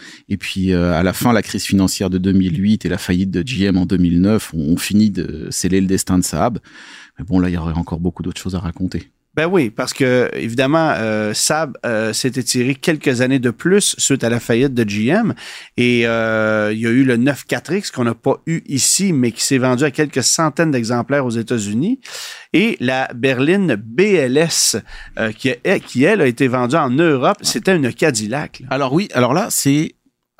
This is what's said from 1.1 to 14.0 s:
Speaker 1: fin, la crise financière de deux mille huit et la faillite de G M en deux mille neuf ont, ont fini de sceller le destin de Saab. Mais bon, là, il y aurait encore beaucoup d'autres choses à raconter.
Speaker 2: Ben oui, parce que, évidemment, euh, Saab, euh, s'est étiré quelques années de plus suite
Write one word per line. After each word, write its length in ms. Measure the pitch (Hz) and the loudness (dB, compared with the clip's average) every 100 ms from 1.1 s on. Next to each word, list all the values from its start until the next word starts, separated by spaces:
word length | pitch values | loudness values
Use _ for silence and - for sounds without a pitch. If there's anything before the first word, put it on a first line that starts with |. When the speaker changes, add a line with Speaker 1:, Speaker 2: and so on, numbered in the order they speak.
Speaker 1:
fin, 200 | 101 123 | 0 2
la 100 | 110 | 2
crise 220 | - 104 | 0 -6
financière 460 | - 98 92 - 95 | 0 2 2 0 -2
de 80 | 92 | 0
deux 120 | 95 | 2
mille 320 | 95 92 85 | 2 2 0
huit 240 | 101 107 87 | 0 0 -2
et 20 | |
la 80 | 90 | -4
faillite 360 | - 92 95 | -2 0 0
de 120 | 90 | -2
G 200 | 80 92 | -2 0
M 120 | 98 92 | 2 2
en 100 | 90 | 2
deux 100 | 92 | 2
mille 240 | 87 85 | 2 4
neuf 340 | 98 110 - | 2 0 -2
ont, 200 | 80 73 | -4 -2
ont 20 | 87 | -2
fini 340 | - 101 107 | 0 2 2
de 380 | 92 78 76 - | 0 -6 -8 -8
sceller 300 | - 90 95 | -4 0 0
le 80 | 95 | 2
destin 280 | 95 - 90 | 0 0 0
de 60 | |
Saab. 380 | - 78 113 123 - - - - - - | 0 0 -2 -4 -12 -20 -20 -20 -20 -14
Mais 60 | |
bon, 160 | 87 92 | -2 0
là, 80 | 90 | 2
il 60 | |
y 40 | 87 | 0
aurait 160 | 82 | -2
encore 240 | 82 85 80 | -4 -4 -4
beaucoup 240 | 87 - | -4 -4
d'autres 180 | 90 - | -8 -8
choses 140 | 95 | -8
à 60 | 90 | -6
raconter. 500 | 85 - 92 87 - _ _ - | -6 -6 -6 -6 -12 _ _ -4
Speaker 2:
Ben 120 | 165 | 0
oui, 200 | 190 113 | 0 0
parce 220 | - 127 | -2 -6
que, 380 | - 131 127 110 | 0 2 2 0
évidemment, 580 | - 113 120 131 160 156 | -2 -6 -2 0 2 0
euh, 400 | 98 110 107 107 | 0 -2 -2 -2
Saab, 420 | - - 156 156 - | -2 -2 -2 -4 -6
euh, 280 | 120 110 110 | -4 -2 -2
s'est 160 | 107 131 127 | -2 -4 -4
étiré 400 | 117 127 123 139 | -2 -2 -2 -2
quelques 440 | - 151 147 120 | -2 0 0 0
années 200 | 127 135 | 2 2
de 100 | 120 | 0
plus 460 | - 170 202 - | -2 2 2 2
suite 240 | - | -2